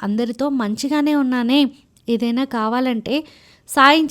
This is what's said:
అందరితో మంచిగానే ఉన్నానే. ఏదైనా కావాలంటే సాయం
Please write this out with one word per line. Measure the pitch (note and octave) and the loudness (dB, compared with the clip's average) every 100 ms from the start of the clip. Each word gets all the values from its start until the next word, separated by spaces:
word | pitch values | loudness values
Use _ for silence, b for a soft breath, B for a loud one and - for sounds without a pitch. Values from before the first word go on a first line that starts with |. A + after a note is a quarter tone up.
అందరితో | G3+ G#3+ A#3+ A#3 C#4+ | -4 -2 -4 -4 -4
మంచిగానే | C4+ G#3+ A3 C#4 D4+ D4 D4 | -2 -4 -4 -2 0 0 0
ఉన్నానే. | C4 B3+ A#3 C4+ C#4 B _ _ - | 0 0 0 2 2 B _ _ -4
ఏదైనా | A#3 A#3 A#3 | -2 -2 -2
కావాలంటే | C4+ A#3+ A3 A#3+ C4 A#3 G#3+ C#4 D4+ B B B - | -4 -4 -2 -2 -2 -4 -4 -6 -6 B B B -6
సాయం | - C4+ D#4 D4+ | 4 6 6 2